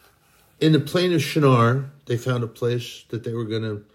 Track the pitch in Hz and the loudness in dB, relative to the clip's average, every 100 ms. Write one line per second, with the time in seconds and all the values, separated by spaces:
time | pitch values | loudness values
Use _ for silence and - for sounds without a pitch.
0 | _ _ _ _ _ - 156 156 - 180 | _ _ _ _ _ 0 2 2 2 -2
1 | 180 170 - 160 143 123 117 131 135 - | 0 0 0 2 4 6 4 2 -4 -12
2 | - 120 - 123 117 - 120 120 - - | -6 -4 -2 -4 -4 -4 -4 -4 -6 -16
3 | - 110 - 117 110 110 110 104 - | -12 -10 -8 -8 -6 -6 -6 -8 -12